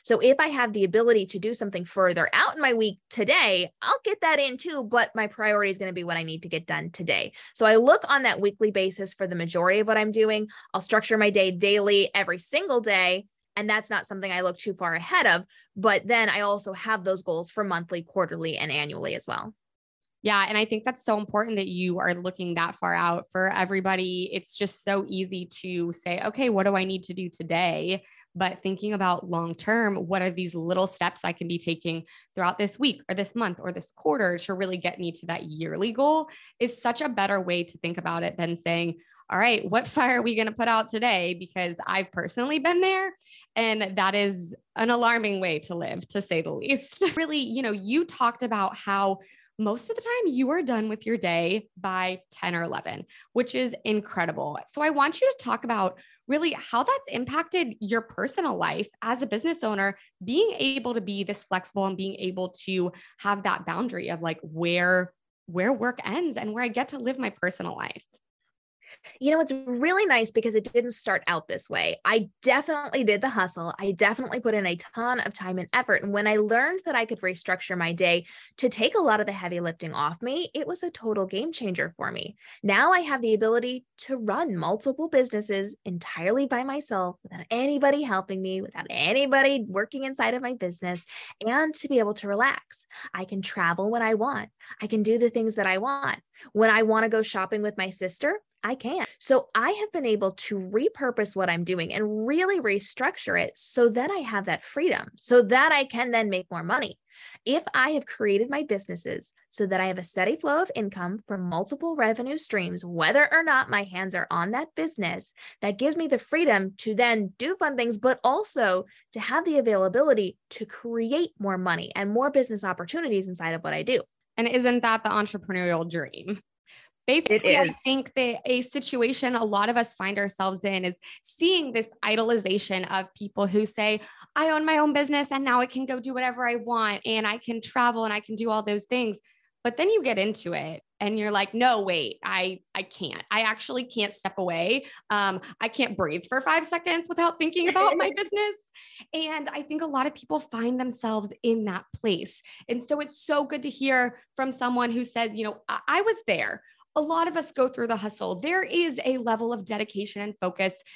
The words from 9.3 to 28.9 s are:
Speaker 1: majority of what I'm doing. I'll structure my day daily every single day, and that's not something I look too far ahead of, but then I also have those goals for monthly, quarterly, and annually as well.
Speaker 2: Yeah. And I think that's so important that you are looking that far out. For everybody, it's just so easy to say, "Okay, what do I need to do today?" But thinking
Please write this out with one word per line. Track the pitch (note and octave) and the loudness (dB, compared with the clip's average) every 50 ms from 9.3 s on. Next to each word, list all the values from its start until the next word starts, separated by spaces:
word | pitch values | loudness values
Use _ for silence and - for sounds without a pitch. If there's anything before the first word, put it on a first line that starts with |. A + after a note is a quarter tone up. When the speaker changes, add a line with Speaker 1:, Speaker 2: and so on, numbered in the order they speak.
| F3+ | -2
Speaker 1:
majority | E3+ E3+ E3+ F3 F3 F3 F#3 G3 G#3+ | -4 -4 -2 0 2 4 4 4 4
of | G#3+ | 4
what | G#3+ A3 | 4 4
I'm | G#3+ G#3+ G#3+ | 4 2 2
doing. | G#3 A3+ A3 G#3+ G#3+ G#3+ G#3+ G#3+ - - - _ - | 4 4 4 4 4 0 -2 -4 -10 -16 -8 _ -6
I'll | F#3+ | -6
structure | - - A3 G#3+ G#3+ - A3+ | 0 2 2 2 4 4 4
my | G#3+ G#3 G#3 | 4 6 6
day | G3 G3+ F#3+ F#3 | 6 6 4 4
daily | F3+ F3 G3 G3+ G3+ G#3 G3+ G#3 G3+ G3 F#3+ - - | 2 2 4 4 4 4 4 6 6 6 4 4 2
every | G3 F#3+ - F3 | 0 0 0 -2
single | F3 - - C4+ D#4+ G4 E4+ C4 A#3+ | -6 -4 -2 -2 0 2 2 0 0
day, | G#3+ G#3+ G3 F#3 F#3 F3+ F#3 G3 G3+ _ _ _ _ _ _ | 2 2 4 4 4 4 2 0 -4 _ _ _ _ _ _
and | G#3 G#3+ G#3+ | -4 -2 0
that's | G#3 A3 G#3+ - | 0 0 0 -2
not | G#3+ F3 - | -4 -4 -4
something | - G3+ F#3+ G3 F#3+ | -6 -8 -8 -6 -4
I | F3+ F3+ | -2 0
look | F#3 F3+ F#3 | 0 -2 -2
too | - - G#3+ F3+ | -4 -6 -6 -4
far | - F#3 E3+ E3 | -2 -2 -2 -2
ahead | E3+ E3 - F#4 F4+ C#4 | -2 -2 0 2 4 6
of, | G3+ E3+ F3 F#3 - _ - _ _ _ | 6 4 4 2 -6 _ -20 _ _ _
but | G3 F#3+ G#3+ G3 - - | 2 4 4 4 4 2
then | G3+ A#3+ A3+ A3 G3+ | 2 2 4 4 2
I | - G3+ | 2 2
also | G#3 G3+ G3+ G3+ G3+ G3 F#3 | 2 0 0 -2 -4 -8 -10
have | - - A3 A3 G3+ F3+ | -6 -2 -2 -2 0 0
those | F#3+ F#3+ F#3 - | -2 -2 -2 -2
goals | F#3 E3 E3 F3 - | -4 -4 -4 -6 -4
for | - A3 G#3 | -4 -4 -2
monthly, | F#3+ F3 E3+ E3+ - F#3 F3 E3+ | -2 -2 -4 -4 -6 -6 -8 -8
quarterly, | - - F#3+ F3 E3 E3 E3+ E3 D#3+ C#3+ | -4 -2 -2 0 0 -2 -4 -4 -4 -4
and | - D3+ D#3 | -4 -4 -2
annually | C3+ D3 D3 D3 - - - - - | -2 -2 -2 -4 -6 -6 -6 -6 -6
as | - - | -6 -6
well. | - A#2+ - - A3 - _ _ _ _ _ _ _ _ _ _ _ _ _ | -6 -6 -6 -6 -10 -14 _ _ _ _ _ _ _ _ _ _ _ _ _
Speaker 2:
Yeah. | - G#3 G#3 G3 G3 | 0 2 2 4 2
And | F#3 G#3+ | 2 2
I | G#3+ A3 | 2 2
think | A3 A3+ G#3+ A3 | 2 0 -2 -2
that's | B3+ B3+ - - | -4 -6 -2 0
so | A#3 G#3+ | 0 0
important | G#3 G#3 - - G#3 A3 A#3 A3 | 0 0 0 0 0 0 0 -2
that | G3 F#3+ | -2 -2
you | F#3+ F3+ F3+ F3+ F3+ F3 F#3 | -2 -4 -2 -2 -2 0 0
are | - F3+ F3 | 0 0 0
looking | F3 F3 F#3 F#3 - F3+ F3 E3+ | -2 -4 -6 -6 -6 -6 -2 0
that | E3 E3 F3 - | 0 -2 -2 -2
far | - F#3 F3 F3 | -2 -2 0 2
out. | E3+ E3+ E3+ E3+ E3+ - - | 2 2 2 0 -2 -4 -4
For | - F#3 F#3 F#3+ F#3+ | -2 0 0 0 2
everybody, | F#3+ F#3 F#3 G3 F#3+ F#3 F#3+ F#3+ F#3 F#3 F3+ F3+ F3+ F3+ F#3 - | 0 0 0 0 0 0 0 0 0 0 -2 -2 -4 -4 -4 -6
it's | F#3+ - - - | -8 -8 -8 -6
just | - G3+ G3 - - - | -4 -4 -4 -4 -6 -2
so | G3+ G3 G3 F#3 | -2 0 0 -2
easy | - F#3+ F#3 F#3+ F#3 F#3+ F3+ F3+ F3 - - | -2 -4 -4 -4 -4 -6 -8 -8 -10 -12 -12
to | - F#3 F3+ F3 E3+ F3 E3+ | -8 -6 -4 -4 -4 -4 -6
say, | - - F3 F3 - - | -6 -6 -6 -4 -4 -4
"Okay, | A3 - B3+ C4+ B3 | -4 -2 0 0 2
what | G#3 F#3+ F#3+ | 2 2 2
do | G3+ G3 | 2 2
I | F#3+ F#3+ | 2 0
need | F#3+ F#3+ F#3 - | -2 -4 -6 -8
to | - F3+ | -8 -8
do | F#3+ F#3 E3+ | -8 -8 -8
today?" | - - E3+ D#3+ E3 E3+ F3+ E3+ D#3+ D#3 D#3 F3+ F#3+ G3 - _ - - _ _ - | -8 -10 -6 -2 0 2 2 0 0 -2 -2 -2 -4 -4 -6 _ -20 -20 _ _ -4
But | F3 F#3+ F3+ F3+ - | -2 -2 -2 -2 -4
thinking | - F#3+ F#3+ F#3 G#3 G#3 | -4 -4 -4 -4 -4 -4